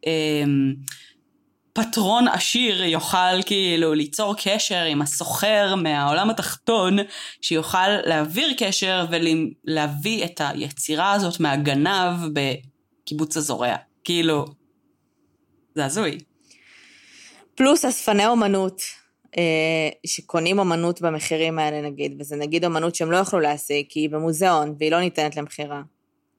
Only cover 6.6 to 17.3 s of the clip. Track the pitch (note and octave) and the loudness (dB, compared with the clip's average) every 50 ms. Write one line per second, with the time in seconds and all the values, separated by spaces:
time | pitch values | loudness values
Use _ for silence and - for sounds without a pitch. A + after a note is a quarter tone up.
6.6 | - - A3+ G#3+ F#3 F3+ G3 G3+ G3 G3 - - - - - - - - E3 D#3 | -2 0 2 2 4 2 2 2 0 -2 -8 -14 -14 -14 -14 -8 -4 -2 -2 -2
7.6 | D#3+ - - F#3 F#3 G3+ G#3 - - - E3 D#3 D3+ D#3 E3+ A#3 D#4+ D4+ B3+ - | -2 0 0 2 2 2 2 2 0 0 0 0 0 -2 -2 -2 0 0 0 0
8.6 | A3+ G3 G3 - G3 F#3 F#3 F#3 E3+ E3 E3+ E3 E3 E3 D#3+ D#3+ D#3+ - - _ | -2 -2 -2 -2 -2 0 0 0 -2 -2 0 0 0 2 2 0 0 -4 -6 _
9.6 | - D#3 D#3+ D#3 D3+ D3 D3 D3 D#3+ A3 A3+ G#3+ - E3+ - - D3+ C#3 C#3+ C#3+ | -6 -4 -2 -2 -2 -2 -2 -4 -4 -2 -2 -2 -4 -6 -4 -4 -4 -4 -4 -4
10.6 | - C3+ - - - - D#3 D#3 F3+ G3+ G3+ G3+ G3 E3+ F3+ - D#3+ D3 C#3 D3 | -8 -8 -8 -8 -6 -4 -2 0 2 2 2 2 0 0 -2 0 0 0 2 2
11.6 | D3 D3 C3+ C#3 D#3 F3+ G3+ F#3+ F3+ F3+ F3 F3 E3+ D#3 D3 C#3+ C#3 C3+ B2+ - | 2 2 2 2 2 2 2 2 0 0 0 -2 -4 -4 -2 -2 -2 -2 -2 -6
12.6 | - - _ _ _ _ _ _ - - D3+ D3+ D#3 D#3 - E3 D3 D3 A#2+ A#2 | -10 -18 _ _ _ _ _ _ -12 -8 -4 -4 -4 -2 -2 -4 -2 -2 -2 -2
13.6 | B2 A#2+ G2 - - _ _ _ - - F3 E3+ E3 D#3+ D3+ D3 C#3+ D3 C#3+ _ | 0 -2 -2 -2 -6 _ _ _ -4 -2 0 0 2 2 2 0 -2 -4 -10 _
14.6 | _ _ _ _ _ _ _ _ _ _ _ _ _ _ _ _ _ _ _ _ | _ _ _ _ _ _ _ _ _ _ _ _ _ _ _ _ _ _ _ _
15.6 | _ _ - D#3 C#3 C3+ D#3 G#3+ G#3+ D3+ - F3 - _ _ _ _ _ - _ | _ _ -6 -4 -4 -2 -2 -2 -2 -2 -4 -6 -12 _ _ _ _ _ -20 _
16.6 | _ - - - - - - - - - - - - - | _ -20 -20 -20 -20 -20 -20 -20 -20 -20 -20 -20 -20 -20